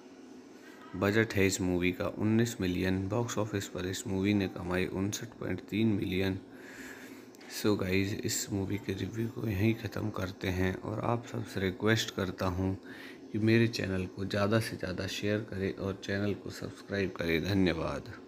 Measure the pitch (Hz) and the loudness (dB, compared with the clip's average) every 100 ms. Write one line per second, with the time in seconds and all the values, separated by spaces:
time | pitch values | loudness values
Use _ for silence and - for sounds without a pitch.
0 | - - - - - - - - - 90 | -20 -20 -20 -20 -20 -20 -20 -18 -12 2
1 | 98 110 110 101 95 90 92 87 90 90 | 4 6 4 6 4 4 2 4 2 2
2 | 95 - 107 113 120 - 92 90 92 95 | -2 0 4 4 4 2 0 2 2 0
3 | 95 107 117 - 107 101 - 90 90 95 | 0 0 0 -2 -2 -2 -4 -4 -4 -4
4 | - 95 98 104 92 101 90 90 92 92 | -2 2 4 4 2 -2 -2 0 0 0
5 | 101 - 117 - 107 92 - 101 113 98 | -2 -2 -8 -8 -4 -4 -2 0 2 2
6 | 95 92 95 95 - - - - - - | 0 0 2 0 -6 -16 -16 -14 -14 -14
7 | - - - - - - 110 104 95 95 | -16 -16 -18 -18 -12 0 2 2 2 2
8 | 98 104 107 - - 101 98 101 - 98 | 2 0 -2 -2 -2 -2 0 -2 -2 -4
9 | 95 110 113 120 117 95 110 110 - 98 | -4 -4 -4 -4 -2 2 2 2 -2 -4
10 | 104 101 95 - 95 92 92 - - 107 | -4 -2 -4 -2 -2 2 2 0 -4 -2
11 | 120 117 117 120 104 101 92 90 104 110 | 0 0 -2 -8 -6 -2 -2 0 2 2
12 | - - 92 90 95 90 95 92 - - | 2 -2 -4 -2 0 2 0 0 -6 -14
13 | - - - 107 110 113 117 117 98 92 | -14 -16 -8 0 4 6 6 2 -2 -2
14 | 90 - 95 101 101 113 113 90 - 92 | -4 -6 -2 2 4 4 2 -4 -4 -4
15 | 98 - 104 107 113 98 95 - 98 92 | -4 -2 0 0 -2 -2 -2 -2 -4 -4
16 | - 98 104 92 - - 95 - - 101 | -2 0 0 -2 -6 -10 -10 -10 -4 -2
17 | 92 - 85 80 82 101 90 80 76 71 | 0 0 2 2 4 4 4 4 -2 -4
18 | - - | -8 -14